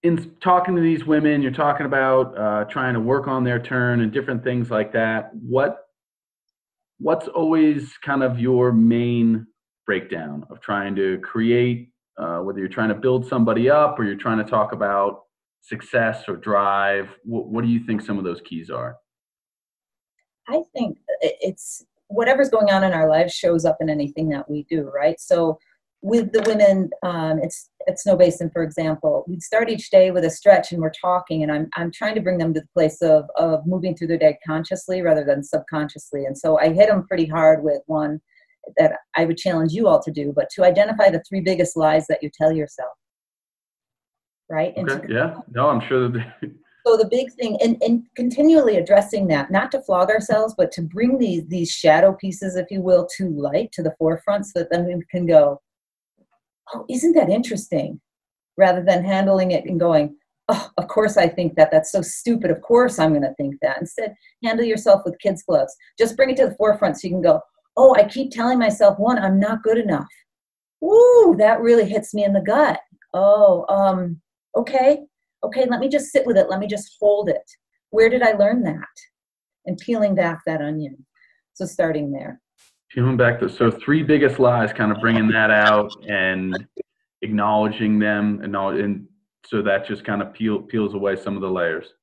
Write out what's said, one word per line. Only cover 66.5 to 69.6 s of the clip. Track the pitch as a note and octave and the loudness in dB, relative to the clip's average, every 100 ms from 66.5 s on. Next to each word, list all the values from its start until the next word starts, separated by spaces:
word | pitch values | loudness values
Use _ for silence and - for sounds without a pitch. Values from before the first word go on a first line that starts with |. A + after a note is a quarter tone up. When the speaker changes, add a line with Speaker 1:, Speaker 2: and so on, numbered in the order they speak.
| - | 2
Speaker 2:
forefront | G#3+ G#3 F#3+ - | 0 2 0 -2
so | F3+ | -6
you | |
can | F3+ | 0
go, | E3+ D#3 - _ _ - | 2 2 0 _ _ 6
"Oh, | C4 B3+ | 8 8
I | G#3 | 4
keep | B3+ C4+ | 0 -6
telling | A#3 A#3 B3+ | -2 0 2
myself, | A3+ G3+ G3+ G3 | 0 4 2 4
one, | A3 A#3+ | 0 0
I'm | F#3+ F#3+ | 2 2
not | G#3 A3 | 0 -2